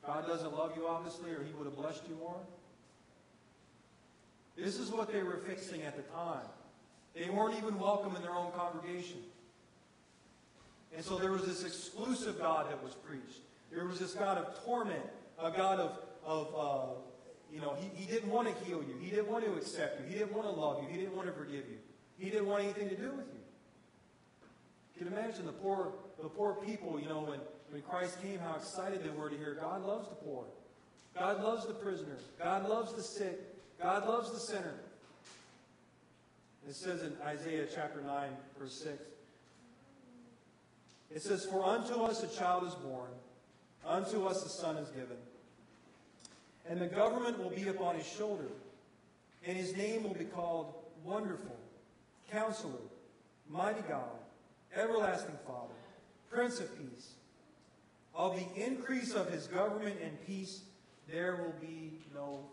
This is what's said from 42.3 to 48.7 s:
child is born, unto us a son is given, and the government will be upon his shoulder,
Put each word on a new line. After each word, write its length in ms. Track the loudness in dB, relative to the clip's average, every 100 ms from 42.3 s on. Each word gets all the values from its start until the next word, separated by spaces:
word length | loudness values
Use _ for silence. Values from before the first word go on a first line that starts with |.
| 2
child 280 | 6 6 4
is 100 | -4
born, 340 | -4 -4 -6 -10 -14 -20 -20 -20 -20 -10 0
unto 400 | 2 4 2 2
us 200 | 2 -2
a 40 |
son 280 | -2 -2 -2
is 120 | -4
given, 260 | -6 -8 -10 -12 -18 -20 -20 -20 -20 -20 -20 -20 -20 -20 -20 -20 -14 -4
and 100 | 0
the 80 | 2
government 560 | 6 6 6 2 2
will 60 | -2
be 180 | 0 0
upon 280 | 2 2 2
his 120 | -2
shoulder, 400 | -2 0 0 -4 -8 -14